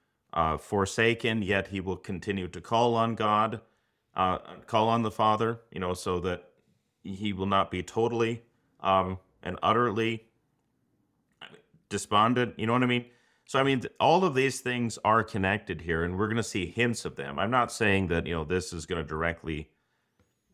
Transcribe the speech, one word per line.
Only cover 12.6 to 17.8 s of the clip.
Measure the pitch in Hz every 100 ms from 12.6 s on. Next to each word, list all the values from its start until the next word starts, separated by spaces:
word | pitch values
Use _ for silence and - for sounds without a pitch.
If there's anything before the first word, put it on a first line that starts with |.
| 110
know |
what | 123
I | 123
mean? | 123 120 _ _ _ -
So, | 135
I |
mean, | 135 127
th-, | - -
all | 131 175
of | 185
these | 131 135 -
things | 127 123 117 -
are | 104 110
connected | 104 104 95 104 - 80
here, | 85 82
and | 85 92
we're | 107
gonna | 113
see | - 104 82
hints | 113 120 110
of | 76 71
them. | 69 71
I'm | 101
not | 127 117
saying | -